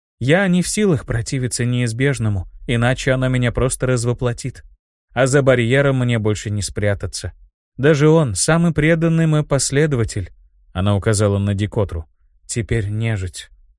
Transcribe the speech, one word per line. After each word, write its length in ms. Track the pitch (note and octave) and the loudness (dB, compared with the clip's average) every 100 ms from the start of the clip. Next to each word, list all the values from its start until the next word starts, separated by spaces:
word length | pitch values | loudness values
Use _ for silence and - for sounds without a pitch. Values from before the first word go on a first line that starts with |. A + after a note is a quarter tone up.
| _ _ | _ _
Я 240 | A#2+ E3+ G3 | 0 2 2
не 140 | F3+ | 0
в 60 | E3+ | 0
силах 400 | - G#3 D3 - | 0 0 0 -2
противиться 580 | A#2 A2+ C#3 B2 - A#2+ | -6 -4 -4 -4 -2 -2
неизбежному, 800 | B2 A#2+ A2+ C3+ B2 A2 G2 - - - | 0 -2 0 0 0 -2 -2 -6 -12 -4
иначе 440 | A#2+ A#2+ C3 - | 0 0 0 0
оно 160 | C3 C3 | 0 0
меня 240 | B2+ B2 | 0 0
просто 360 | - B2+ - B2+ | 0 -2 -2 -2
развоплотит. 760 | B2+ A#2 A#2 B2 A#2 C3 - - _ _ _ _ A#2 | 0 -2 -2 -4 -4 -8 -12 -18 _ _ _ _ 0
А 100 | C3 | 2
за 160 | C#3+ | 4
барьером 560 | C3 B2 A#2 C3+ C#3 C3 | 4 4 4 2 2 2
мне 220 | B2 A#2+ | 0 0
больше 320 | G#2+ G#2+ G#2+ | 0 -2 -4
не 100 | G#2 | -6
спрятаться. 720 | F#2+ - G2+ G2 F#2+ - E2+ - - _ _ - | -6 -4 -2 -2 -6 -10 -12 -14 -20 _ _ 0
Даже 320 | C3+ D3 D3+ | 2 4 4
он, 280 | D#3+ C#3 F#2+ | 4 2 0
самый 360 | - E3 E3+ | 0 2 2
преданный 540 | D#3 D3+ E3 E3 E3 D#3+ | 2 2 2 2 2 2
мой 180 | D3+ | 0
последователь», 840 | D3 C#3 - C3+ D#3 C3 A2 - F2 - - _ _ | 0 -2 0 0 2 0 -2 -4 -10 -14 -20 _ _
она 220 | F2+ G2 G2+ | -2 0 2
указала 440 | A2+ G2+ G#2 G2+ | 2 2 2 2
на 160 | G2+ G2 | 0 -2
Дикотру, 500 | G#2 - G2 E2 - _ _ _ - | -2 -2 -4 -6 -12 _ _ _ -10
«теперь 440 | B2 - A#2 G2+ | -8 -4 -4 -2
нежить». 600 | G#2+ A2+ G#2+ F#2 - - - _ | -4 -4 -4 -6 -10 -18 -20 _